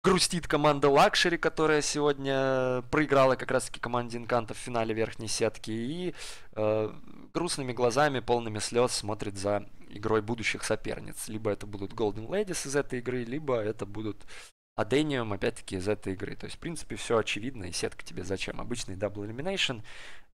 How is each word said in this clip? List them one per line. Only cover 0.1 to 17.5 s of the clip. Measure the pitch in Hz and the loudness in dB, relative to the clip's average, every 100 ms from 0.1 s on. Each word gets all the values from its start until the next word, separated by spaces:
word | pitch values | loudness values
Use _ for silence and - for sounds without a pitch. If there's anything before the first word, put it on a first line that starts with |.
| 185 - 175 - | 4 4 0 2
команда | 151 151 143 143 | 4 6 6 6
Лакшери, | 139 202 - 180 170 | 8 8 6 2 4
которая | 165 - 156 151 | 0 2 4 4
сегодня | 143 151 147 139 135 135 135 131 127 127 120 | 2 2 2 2 0 2 4 2 2 0 0
проиграла | 151 151 139 131 123 | 2 4 6 6 4
как | - | 2
раз-таки | 127 - - | 0 0 -6
команде | - 120 120 120 | -2 -2 -2 -6
Инканта | 117 120 110 | 0 0 0
в | 113 | -8
финале | - 120 113 | -4 0 0
верхней | 110 110 - 110 | 0 0 -2 -4
сетки. | - 110 - - | 0 0 0 -6
И, | 113 120 170 180 - - - - - | -4 -2 -2 -4 -6 -10 -12 -8 0
э, | 107 110 107 - - - - | 2 2 0 -4 -12 -14 -6
грустными | - 175 - 127 | -2 -2 -2 -4
глазами, | 120 123 117 147 131 | 2 4 6 4 2
полными | 120 120 113 104 | 2 2 2 -4
слёз | - 120 123 | 0 4 4
смотрит | - 104 110 107 101 | 2 -2 -4 -4 -2
за | 98 101 104 - - | 0 0 -2 -14 -12
игрой | - 107 110 | -6 2 2
будущих | 104 120 104 - | 2 -2 -2 -2
соперниц. | - 110 - - 104 - - | -2 -2 -2 -6 -8 -10 -8
Либо | 107 107 | -4 -2
это | 101 104 | -2 -4
будут | 101 98 | -8 -8
Golden | - 107 107 113 | 0 0 0 -4
Ladies | 185 196 160 139 | -2 -2 -4 0
из | 139 | 0
этой | 135 127 | 0 -4
игры, | 120 127 | -2 -4
либо | 117 139 151 120 | -4 -4 0 0
это | 104 113 98 | 0 -4 -6
будут | 107 107 - - - - _ _ - | -4 -6 -6 -12 -14 -16 _ _ -4
Adenium, | 104 135 156 135 113 | 2 4 4 0 0
опять-таки, | 98 110 - - 92 | 0 -2 -2 -6 -2
из | 95 | 0
этой | 104 - | 0 -2
игры. | 92 101 - | -4 -6 -8
То | - | -10
есть, | - | -8
в | |
принципе, | 165 165 - 110 | -8 -8 -8 -8
всё | - 117 | 2 2
очевидно, | 107 104 120 | 2 -4 -4